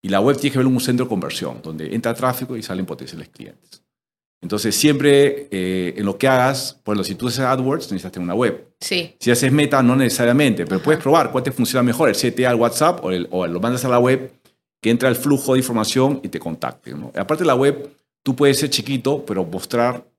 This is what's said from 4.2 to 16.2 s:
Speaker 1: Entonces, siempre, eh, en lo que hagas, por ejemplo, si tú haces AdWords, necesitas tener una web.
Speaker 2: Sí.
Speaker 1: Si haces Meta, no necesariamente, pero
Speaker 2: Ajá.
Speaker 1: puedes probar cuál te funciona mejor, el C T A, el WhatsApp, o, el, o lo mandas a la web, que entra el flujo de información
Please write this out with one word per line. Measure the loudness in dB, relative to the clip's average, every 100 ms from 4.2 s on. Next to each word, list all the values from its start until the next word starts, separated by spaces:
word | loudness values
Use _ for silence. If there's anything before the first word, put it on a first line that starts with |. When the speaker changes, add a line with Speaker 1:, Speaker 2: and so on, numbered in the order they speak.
| _ _
Speaker 1:
Entonces, | -8 -4 -2
siempre, | 2 2 4 4 6 4 0 -8
eh, | -6 -2 -2 -4 -4
en |
lo | -4 0
que | 2
hagas, | 4 2 -2 -8 -10
por | -4 -4
ejemplo, |
si | -4
tú | -4 -6
haces | -2
AdWords, | -2 0 -2 -4
necesitas | -6 -10 -8
tener | -8
una | -4
web. | -2 -2 -4 -14 _
Speaker 2:
Sí. | -4 -4 -6 _
Speaker 1:
Si | 0
haces | 2 4
Meta, | 2 4 4
no | 4
necesariamente, | 4 2 2 2 4 2 0
pero | -2 -2
Speaker 2:
Ajá. |
Speaker 1:
puedes | 2 2
probar | 4 2 2
cuál | -2
te | -4
funciona | -2 -2 2
mejor, | 0 2 2
el | 2
C | -2
T | 0
A, | 0
el | 2
WhatsApp, | 2 2 0 0
o, | -4
el, | -4 -2
o | -2 -2
lo | -2
mandas | -2 -2
a | 2
la | 4
web, | 4 2 -2 _ _ _ _ _
que | -2
entra | 2 2
el |
flujo | 0 0 0 2
de | 0
información | 2 -2 0 2 2 0